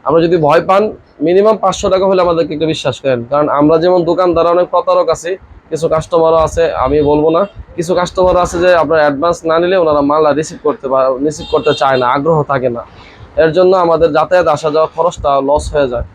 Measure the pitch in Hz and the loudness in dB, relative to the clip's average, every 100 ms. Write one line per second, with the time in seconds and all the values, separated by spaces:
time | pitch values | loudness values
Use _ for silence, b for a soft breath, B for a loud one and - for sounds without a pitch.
0 | 127 160 165 175 147 165 180 190 214 - | 0 0 2 2 2 2 2 0 0 -6
1 | - - 151 185 214 214 190 - 202 190 | -20 -4 0 2 2 2 -2 -2 -2 0
2 | 190 190 175 165 156 151 156 156 143 127 | 2 2 2 0 -2 -2 -4 -2 -6 -4
3 | 135 123 117 143 147 139 151 160 175 180 | -4 -4 -2 -2 0 2 2 2 2 0
4 | 165 175 185 165 165 175 175 175 175 180 | 0 0 0 0 0 0 0 -2 0 0
5 | 160 156 165 190 - - _ 156 156 160 | 0 -4 -6 -10 -12 -20 _ -6 -2 -2
6 | - 170 160 160 156 165 165 - 131 147 | -2 0 2 2 0 0 -2 -2 0 0
7 | 143 147 160 165 202 - - - 170 175 | 2 2 2 0 -2 -8 -14 -10 -4 -2
8 | 180 - 185 180 175 175 180 175 147 160 | -2 0 2 2 0 0 2 2 2 2
9 | 147 139 170 170 165 160 175 190 160 147 | 2 0 -2 -2 -2 0 0 0 2 0
10 | 143 156 151 143 156 156 151 - 131 131 | 2 2 2 0 -4 -4 -4 -4 -2 0
11 | 131 131 147 151 - 151 156 139 139 131 | 0 -2 -4 -6 -4 -2 0 0 0 0
12 | 123 139 147 160 143 135 127 120 - B | 0 0 0 0 0 -2 -2 -6 -12 B
13 | B B B - 160 156 185 190 170 160 | B B B 0 0 2 2 4 2 2
14 | 165 151 156 180 160 147 156 151 160 - | 2 0 2 2 2 0 0 0 -2 -2
15 | 170 - 147 139 135 147 - 151 135 120 | -4 -2 -2 0 0 -2 0 -2 -2 -4
16 | 113 | -10